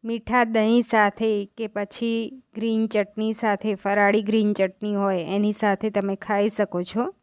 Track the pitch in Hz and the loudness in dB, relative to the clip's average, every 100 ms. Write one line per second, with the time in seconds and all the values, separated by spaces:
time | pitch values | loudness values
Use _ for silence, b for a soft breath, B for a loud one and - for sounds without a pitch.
0 | 226 233 - 247 233 226 220 240 233 220 | -6 -8 0 0 2 2 4 4 4 2
1 | 202 - 226 208 202 - 220 208 202 - | 2 2 -2 -2 -4 -8 -8 -6 -8 -6
2 | 233 226 226 262 _ - 226 220 220 214 | -4 -2 -6 -12 _ -6 -2 0 0 0
3 | 202 214 220 220 220 202 214 196 196 202 | -2 -4 -4 -2 -2 0 -2 -4 -2 2
4 | 202 208 202 220 208 202 190 - 208 202 | 4 2 2 2 2 2 0 -2 -4 0
5 | 196 185 156 202 208 208 214 196 220 208 | 0 -2 -2 0 0 0 0 0 -2 -2
6 | 196 196 - 202 208 214 202 175 180 214 | -4 -6 -2 0 0 0 -2 -2 -4 -4
7 | 370 - | -4 -6